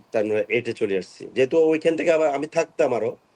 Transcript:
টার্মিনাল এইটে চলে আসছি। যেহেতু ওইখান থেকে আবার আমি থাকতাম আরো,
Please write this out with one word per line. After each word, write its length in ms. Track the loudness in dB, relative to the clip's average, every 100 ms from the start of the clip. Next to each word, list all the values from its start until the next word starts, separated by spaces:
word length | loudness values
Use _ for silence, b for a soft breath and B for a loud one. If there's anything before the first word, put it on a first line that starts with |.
| -6
টার্মিনাল 320 | -4 -2 -2 0
এইটে 240 | -2 -2
চলে 240 | -4 -2 -2
আসছি। 300 | -6 -14 -6 0
যেহেতু 220 | 2 4
ওইখান 400 | 4 2 0 0
থেকে 140 | 2
আবার 240 | 2 2 0
আমি 120 | -4
থাকতাম 460 | -4 -2 0 0
আরো, 240 | 0 -4 -6 _